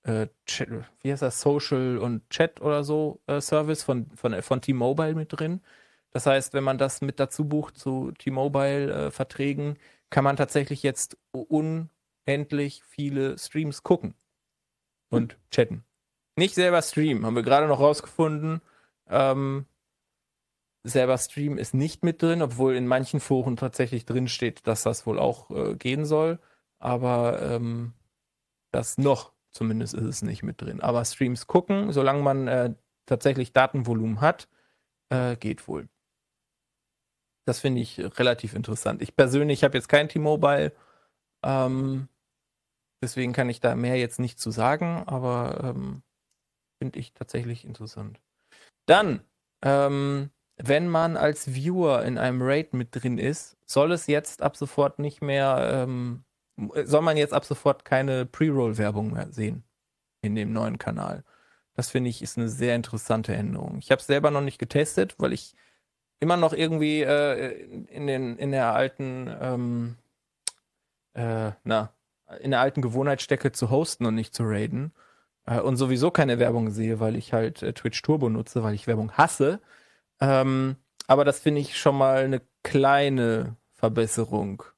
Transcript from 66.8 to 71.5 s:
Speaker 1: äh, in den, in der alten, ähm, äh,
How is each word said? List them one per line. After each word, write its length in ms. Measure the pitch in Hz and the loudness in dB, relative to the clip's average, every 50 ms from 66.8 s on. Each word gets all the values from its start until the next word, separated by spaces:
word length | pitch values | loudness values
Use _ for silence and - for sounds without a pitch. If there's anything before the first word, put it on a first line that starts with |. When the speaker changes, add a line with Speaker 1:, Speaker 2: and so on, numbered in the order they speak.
| 151 151 151 151 | 2 2 2 2
Speaker 1:
äh, 600 | 147 131 147 147 147 143 131 110 131 127 - - - - 98 - - - | 2 2 4 4 4 2 0 -2 -2 -6 -6 -10 -14 -16 -16 -16 -16 -14
in 200 | - 151 147 143 | -12 -6 -2 -2
den, 280 | 135 131 131 123 117 | -2 -2 -2 -4 -6
in 140 | 113 139 139 | -4 -4 -2
der 240 | 139 135 123 117 110 | 0 2 2 2 2
alten, 540 | 113 135 135 - - 143 131 127 127 127 123 113 - | 2 0 0 -2 -8 -10 -8 -8 -8 -10 -10 -10 -8
ähm, 560 | - 127 127 123 123 120 120 120 120 120 120 - _ _ _ _ _ _ _ _ _ - _ _ _ _ _ _ _ _ _ _ _ _ _ | -6 -4 -4 -4 -4 -2 -2 -4 -4 -6 -8 -14 _ _ _ _ _ _ _ _ _ -12 _ _ _ _ _ _ _ _ _ _ _ _ _
äh, 380 | - 120 117 113 110 110 107 | -6 -4 -4 -2 -2 -4 -6